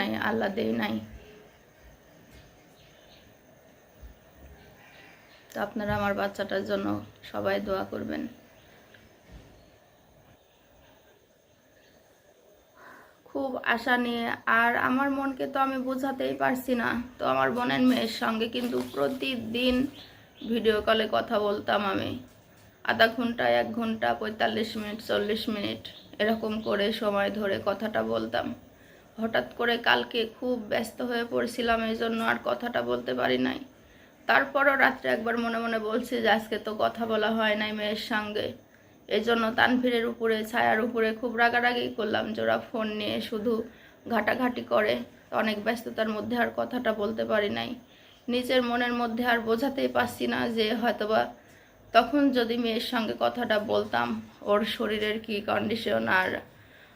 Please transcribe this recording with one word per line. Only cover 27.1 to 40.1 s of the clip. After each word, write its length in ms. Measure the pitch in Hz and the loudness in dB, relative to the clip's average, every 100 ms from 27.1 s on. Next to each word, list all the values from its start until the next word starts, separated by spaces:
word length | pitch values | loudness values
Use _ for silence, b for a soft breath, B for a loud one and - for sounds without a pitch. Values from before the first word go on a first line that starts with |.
| 202 202 208 | 2 0 0
ধরে 180 | 202 196 202 | -2 -2 -2
কথাটা 320 | 196 220 220 110 | -2 -2 -2 0
বলতাম। 340 | 113 113 - - - - B B B B - | -2 -2 -2 -4 -8 -14 B B B B -6
হঠাৎ 300 | 220 - - - | -2 -2 -2 -2
করে 160 | 240 233 240 | 0 2 4
কালকে 320 | 247 233 233 226 - | 4 2 -2 -4 -4
খুব 200 | 254 240 208 | -4 -4 -2
ব্যস্ত 280 | - 220 - 247 | -2 -2 -6 -4
হয়ে 140 | 233 233 | -2 -2
পড়ছিলাম, 460 | 247 233 233 233 226 220 | -2 -2 -2 0 0 0
এই 60 | 226 | -2
জন্য 180 | 226 226 226 | -2 0 0
আর 80 | 233 - | -2 -2
কথাটা 320 | - 240 123 120 | -2 -2 -2 -2
বলতে 220 | 123 123 127 | -2 -2 -2
পারি 180 | 123 127 127 | 0 2 0
নাই। 120 | - - - B B B B - | -2 -10 -20 B B B B 2
তারপরও 460 | 226 - 277 277 269 | 4 4 2 4 6
রাত্রে 220 | 254 - 262 | 4 4 0
একবার 220 | 240 226 233 | 0 0 0
মনে 140 | 233 226 | 0 -2
মনে 140 | 233 226 214 | 0 -2 0
বলছি 260 | 226 247 240 | -2 0 2
যে 60 | 220 220 | 4 4
আজকে 180 | 220 214 - | 2 -4 -4
তো 60 | 214 | 0
কথা 200 | 226 220 220 | 0 0 0
বলা 180 | 220 214 226 | 2 2 2
হয় 180 | 220 214 | 2 2
নাই 120 | 214 214 | -2 -2
মেয়ের 240 | 208 214 - | -2 -4 -2
সঙ্গে, 360 | 214 208 214 - - - B B B - | -2 -2 -4 -6 -8 -18 B B B -2
এই 140 | 214 220 | 0 2
জন্য 160 | 233 220 - | 2 2 4
তানভীরের 480 | 233 254 247 240 233 | 4 4 2 2 0